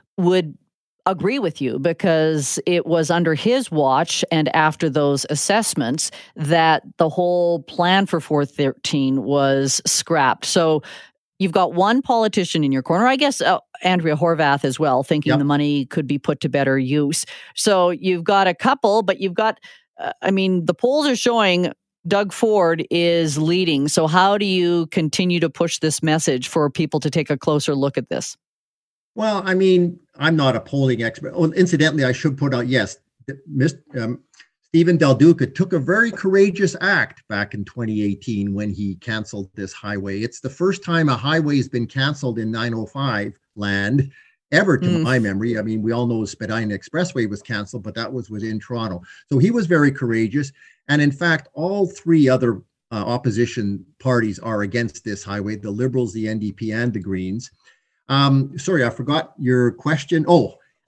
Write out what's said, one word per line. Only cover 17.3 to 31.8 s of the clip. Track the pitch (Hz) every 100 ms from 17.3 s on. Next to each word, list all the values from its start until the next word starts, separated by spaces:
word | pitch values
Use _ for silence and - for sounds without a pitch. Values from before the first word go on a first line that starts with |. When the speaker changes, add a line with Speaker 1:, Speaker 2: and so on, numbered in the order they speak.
| - - -
Speaker 1:
So | - 196 180
you've | 180 185 180 165
got | 196 190
a |
couple, | 175 247 277 220 208
but | 196 190
you've | 190
got, | 175 220 214 - - _ -
uh, | - -
I | -
mean, | 190 190 185 160
the |
polls | 170 240 285 294
are | 247
showing | - 233 202 180 180 - _ _ 170
Doug | 202 202
Ford | - 226 214 170 165 -
is | 170 170 170 160 143
leading. | 156 180 180 147 143
So | - 160
how | 175 190 202
do | 202
you | 185 175 175 165
continue | - 156 - 180 175
to | 160
push | - 170 -
this | 156 147
message | 160 156 160 131 127
for | 170 147
people | - 151 156
to | 147
take | 147 151
a | 143
closer | - 147 135 143
look | 139 135
at | 117
this? | - - - _ _ _ _ _ _ _
Speaker 2:
Well, | - 220 202 190
I | 185
mean, | 190 180 175 175 _ -
I'm | 147 160
not | 135 113
a |
polling | - 143 135 117
expert. | 117 - - -
Oh, | 165
incidentally, | 160 180 165